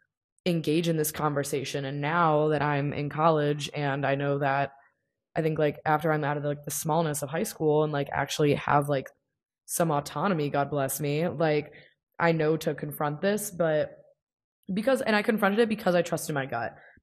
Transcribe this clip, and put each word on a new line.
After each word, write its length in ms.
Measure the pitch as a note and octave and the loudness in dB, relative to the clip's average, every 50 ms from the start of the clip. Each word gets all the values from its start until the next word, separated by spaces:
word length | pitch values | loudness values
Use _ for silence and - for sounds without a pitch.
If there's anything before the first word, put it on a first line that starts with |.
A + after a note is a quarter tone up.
| _ _ _ _ _ _ _ _ - | _ _ _ _ _ _ _ _ -2
engage 440 | F3+ F3 E3 D3+ D#3 D3+ E3 F3 E3 | -2 0 0 0 0 0 2 2 2
in 80 | E3 D#3 | 0 0
this 140 | D3+ D3+ | 0 -2
conversation. 720 | - - D3+ D3+ D3 C#3+ C#3 - - C#3+ B2 - - C#3+ C#3 | -2 -2 -2 0 0 -2 -2 -2 -4 -4 -4 -4 -4 -6 -6
And 160 | C3+ C#3+ C#3+ | -4 -4 -4
now 480 | C#3+ D3 D#3+ F3 F3 D#3+ D3+ D3+ D3+ D3+ | -2 0 2 2 4 4 4 4 4 2
that 120 | D#3 D3 | 2 2
I'm 300 | C#3+ D3 D3 C#3+ C#3+ C#3+ | 2 0 0 0 0 -2
in 180 | - - D3 C#3+ | -2 -4 -4 -4
college 600 | C#3+ D3+ D#3 E3+ D#3+ D3+ D3 D3 D3 D3+ C#3+ D3+ - | -2 2 4 4 4 4 2 2 0 -2 -4 -6 -6
and 320 | D3 D3 C#3+ C3+ C#3+ C#3 | -4 -2 -2 -2 0 0
I 100 | C3+ C#3 | 0 0
know 240 | C#3 C#3+ C#3+ C#3+ C#3+ | 0 0 0 0 0
that, 340 | C#3+ C#3 C3+ C#3 C#3 C3+ - - _ _ _ _ _ _ _ _ _ _ - | 2 0 2 0 0 -2 -6 -10 _ _ _ _ _ _ _ _ _ _ -4
I 60 | - | -2
think, 160 | D#3+ D#3+ D#3 D#3 | -2 0 0 2
like, 220 | D#3 D3 C#3+ - - | 0 0 0 -2 0
after 260 | E3 D#3 D3+ D#3 D#3+ | 0 0 2 2 0
I'm 140 | D#3 D3+ D3 | 0 0 0
out 100 | C#3 D3 | -2 -2
of, 80 | D3 C#3+ | -2 -2
like, 220 | D3 D3 D3 D3 | -4 -4 -6 -6
the 60 | - | -8
smallness 520 | C#3+ - - E3 D3+ E3 E3+ D#3 D3 C#3+ - | -8 -6 -2 0 0 2 2 0 -2 -4 -6
of 60 | C3+ | -6
high 140 | D3 E3 A3 | -4 -4 -4
school 400 | G#3+ - - E3 D#3 D3 D3+ D#3 | -4 -4 -2 2 2 4 4 2
and, 80 | D3+ D3+ | 2 0
like, 160 | C#3+ C#3+ - | -2 -4 -2
actually 440 | - - C#3 C#3 - - D#3 D3 C#3+ | -2 -2 -2 -2 0 2 2 2 2
have, 340 | D3 - - C#3+ C#3+ C#3+ C#3+ | 2 2 2 2 2 2 2
like, 180 | C#3+ C3+ C3+ - - _ _ _ _ _ _ _ _ _ _ | 0 -2 -4 -6 -12 _ _ _ _ _ _ _ _ _ _
some 240 | - - - F3 E3 | -6 -4 -2 0 0
autonomy, 580 | D3+ C#3+ C#3+ - - D3 D#3 G3+ F#3+ D#3 D3 C#3+ | 0 0 -2 -4 -4 -2 0 0 0 0 0 0
God 200 | - C#3+ C#3 C#3 | 0 0 0 0
bless 300 | D3 D3 C3+ C3+ - - | 0 -2 -2 -2 -2 -4
me, 300 | D3+ C#3+ D3 D3+ E3 F3 | -2 -2 0 0 -2 -2
like, 420 | - C#3+ E3 D#3+ D3+ D3+ D3+ - - - - - _ _ _ _ _ - | 0 0 2 2 2 2 0 -4 -8 -20 -20 -20 _ _ _ _ _ 0
I 140 | D#3+ E3+ E3 | 2 2 4
know 240 | D#3+ D#3 D3+ D#3+ D#3 | 4 2 2 2 0
to 180 | - E3+ D3 | 0 -2 -4
confront 460 | C#3 - D3+ C#3+ - D#3 D3 D3 D3 | -4 -6 -8 -6 -4 -4 -4 -2 -2
this, 280 | - G3 G#3 G#3+ G#3 - | 0 0 0 0 -4 -6
but 480 | F3+ E3 E3+ D#3+ D#3 D3+ D3 - - - - _ _ _ _ _ _ _ _ _ _ _ _ - F#3 | -4 -2 0 2 2 2 0 -2 -6 -12 -20 _ _ _ _ _ _ _ _ _ _ _ _ -6 -4
because, 280 | F#3+ A3 C4+ C4+ B3 | -2 0 2 2 2
and 140 | - - G#3+ | 2 2 0
I 60 | G#3 | 2
confronted 380 | G#3 - A3 G3+ G#3+ F#3+ G3+ G#3+ | 2 2 2 2 2 2 4 4
it 100 | A#3+ A3+ | 2 2
because 260 | A3 G3+ - F#3+ F3 | 0 0 0 2 2
I 60 | F3 | 2
trusted 340 | E3+ E3+ - D3+ - - D#3 | 2 0 -2 -4 -4 -4 -4
my 100 | C#3+ C3 | -4 -4
gut, 300 | C3+ B2+ A#2 A#2 - - - - - - _ | -4 -4 -6 -6 -6 -8 -12 -18 -20 -20 _